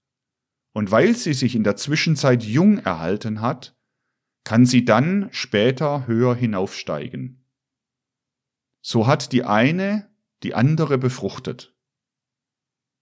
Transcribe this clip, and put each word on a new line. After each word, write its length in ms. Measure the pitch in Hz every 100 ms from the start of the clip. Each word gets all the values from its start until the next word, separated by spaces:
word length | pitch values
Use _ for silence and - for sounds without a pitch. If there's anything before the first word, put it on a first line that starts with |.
| _ _ _ _ _ _ _
und 180 | 110 104
weil 240 | 110 180
sie 200 | 233 180
sich 200 | 131 127
in 80 | 120
der 140 | 104 101
Zwischenzeit 680 | - 156 - 147 139 123
jung 360 | 107 120 196 208
erhalten 600 | - 82 82 104 110 107
hat, 360 | 113 127 - _ _ _ _ _ _ _
kann 200 | - 113
sie 200 | 123 123
dann 440 | 117 110 151 196 196
später 720 | - - 104 117 131 151 143 123
höher 280 | 113 123
hinaufsteigen. 1120 | 123 120 101 98 - - 78 76 69 67 - _ _ _ _ _ _ _ _ _ _ _ _ _ _
So 260 | - 120 110
hat 260 | 156 -
die 120 | -
eine 640 | - 104 127 175 196 208 202 _ _ _
die 120 | -
andere 420 | - 127 160 156 135
befruchtet. 800 | 127 127 98 - - - - _ _ _ _ _ _ _ _ _ _ _ _ _